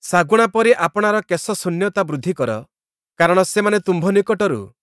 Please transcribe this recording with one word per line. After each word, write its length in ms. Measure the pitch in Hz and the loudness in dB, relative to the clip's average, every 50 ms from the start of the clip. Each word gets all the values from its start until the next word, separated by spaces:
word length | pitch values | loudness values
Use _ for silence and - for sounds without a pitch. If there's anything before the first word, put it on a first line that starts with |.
| - | -10
ଶାଗୁଣା 420 | - - 175 170 147 214 226 226 220 | 0 0 0 2 2 2 2 2 2
ପରି 240 | - 226 226 226 247 | 2 0 4 4 4
ଆପଣାର 440 | - 170 170 _ 208 208 214 208 214 | 2 2 -2 _ 0 0 0 0 -2
କେଶ 240 | 208 _ 180 165 - - | -2 _ -6 -6 -4 -6
ଶୂନ୍ୟତା 500 | 214 - - 180 170 170 190 202 190 208 190 | -8 -6 -4 -4 -4 -2 -4 -4 -2 -4 -4
ବୃଦ୍ଧି 300 | 156 151 143 123 175 185 | -4 -4 -6 -4 -6 -4
କର, 180 | - 131 117 110 107 123 _ _ _ _ _ _ _ _ _ _ _ | -2 -2 -4 -4 -6 -10 _ _ _ _ _ _ _ _ _ _ _
କାରଣ 200 | 170 170 175 185 185 | 2 2 4 4 2
ସେମାନେ 360 | - - 208 202 208 208 208 | 2 0 -2 0 0 0 0
ତୁମ୍ଭ 260 | 180 - 185 175 156 190 | 0 0 -2 0 0 2
ନିକଟରୁ 520 | 196 196 196 - 226 185 214 196 151 110 98 98 _ _ | 2 2 2 0 -2 -2 0 -2 -2 -4 -8 -12 _ _